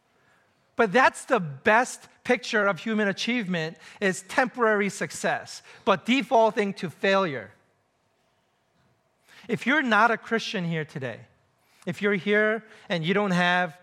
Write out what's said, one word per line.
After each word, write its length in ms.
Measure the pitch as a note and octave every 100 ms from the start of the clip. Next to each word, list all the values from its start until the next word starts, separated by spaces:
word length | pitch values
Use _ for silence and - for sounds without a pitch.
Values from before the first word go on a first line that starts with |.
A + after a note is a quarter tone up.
| _ _ _ _ _ _ _ -
But 160 | A3+
that's 340 | G#3 D4 - -
the 140 | A#3+
best 680 | D#3+ C3+ A3 A3 B3 - - _
picture 420 | - B3 - A3 G3+
of 120 | F3+
human 280 | A3+ G#3+ G3+
achievement, 680 | F#3 - B3 F3+ F3 D#3+ F#3 - -
is 220 | G3+ F3+
temporary 680 | - - B3+ B3+ A3 G#3 G3+
success, 720 | - E3 - F#3+ C3 G#2+ - - -
but 220 | - F#3+ -
defaulting 680 | C4 G#3 A#3+ A3 G#3+ G3+
to 140 | F#3+ E3+
failure. 640 | - G3 G3 F#3 C3 G2+ - _ _ _ _ _ _ _ _ _ _ _ _ _ _ _ _ _ - G3+
If 200 | G#3+ A3+
you're 160 | D4+
not 280 | C4 G#3 A#3
a 60 | G#3+
Christian 480 | - A3+ - G3+
here 200 | E3+ E3
today, 420 | D3+ D3 C3 A2+ A#2+ _ _ _ _ _
if 160 | - -
you're 140 | G3+
here 500 | G3+ F3 G#3 G#3+ A3 A3 - -
and 160 | E3+
you 80 | D#3+
don't 200 | G3 G#3
have 460 | F3+ F3+ F3+ F3+ -